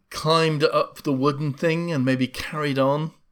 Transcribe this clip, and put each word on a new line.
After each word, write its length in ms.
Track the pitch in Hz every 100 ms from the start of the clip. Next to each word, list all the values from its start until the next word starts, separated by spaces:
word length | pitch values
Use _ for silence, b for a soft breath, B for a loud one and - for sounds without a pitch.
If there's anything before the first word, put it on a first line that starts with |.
| _
climbed 520 | - 156 165 160 151
up 400 | 156 151 - -
the 100 | 151
wooden 400 | 131 139 139 151
thing 380 | 135 170 160 170
and 120 | 151
maybe 220 | 127 131 127
carried 540 | - - 156 147 135
on. 320 | 135 147 156 - _